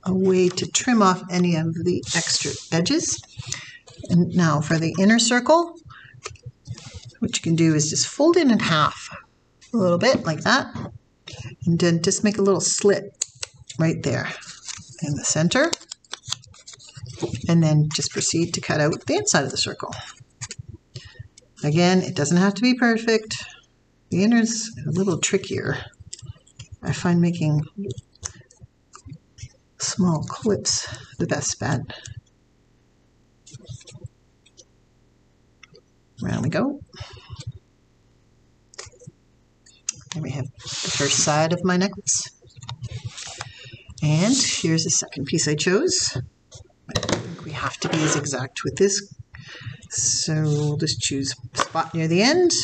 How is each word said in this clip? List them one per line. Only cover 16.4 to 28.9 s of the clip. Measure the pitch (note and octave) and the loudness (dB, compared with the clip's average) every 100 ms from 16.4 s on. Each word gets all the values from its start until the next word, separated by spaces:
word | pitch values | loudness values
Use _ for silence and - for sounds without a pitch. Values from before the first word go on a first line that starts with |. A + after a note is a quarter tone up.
| - - - - - - - - - - - | -10 -20 -20 -20 -20 -18 -16 -10 -8 -6 2
and | E3+ | 4
then | D#3 D3+ D3+ | 6 4 2
just | D3+ - | 0 -4
proceed | - - E3 E3+ | -4 -2 0 0
to | - | -4
cut | - D#3+ | -2 0
out | D3 - - | 0 0 -2
the | E4 | -2
inside | G#4 - C3+ | 2 2 0
of | |
the | - | -2
circle. | - - - - - - - _ - - - - _ - - - - - _ - | -6 -6 -10 -12 -14 -20 -20 _ -16 -14 -16 -18 _ -18 -18 -20 -20 -20 _ -6
Again, | D3 D#3 F3 F#3 | 0 4 6 4
it | - | 2
doesn't | C3+ D3 F3 | -2 2 4
have | G3 G3 | 4 4
to | |
be | B3 | 2
perfect. | B3+ A#3+ A3+ A3+ A3 A3 - - - _ _ _ _ _ | 4 2 2 2 0 0 -10 -10 -18 _ _ _ _ _
The | F3 | 2
inner's | G#3 A#3 A3 - - - D3+ | 4 4 4 -2 -8 -8 -4
a | |
little | D#3+ G3 D#3+ | 0 0 0
trickier. | - F#3+ - - - - - _ - - - - _ _ - - | 0 -2 -2 -4 -2 -4 -6 _ -20 -18 -18 -20 _ _ -20 -12
I | - | -6
find | D3+ F3+ F3 | -2 2 4
making | E3+ E3+ D#3 D3+ D3+ - G3 - - _ - - - - - _ _ | 4 2 0 0 -2 -8 -8 -8 -14 _ -14 -14 -20 -20 -20 _ _